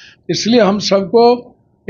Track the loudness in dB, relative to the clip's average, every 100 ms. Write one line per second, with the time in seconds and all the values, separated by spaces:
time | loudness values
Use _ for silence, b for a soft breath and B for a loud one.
0 | B B -8 -6 0 2 2 0 -2 -2
1 | 0 2 2 0 -6 _ _ _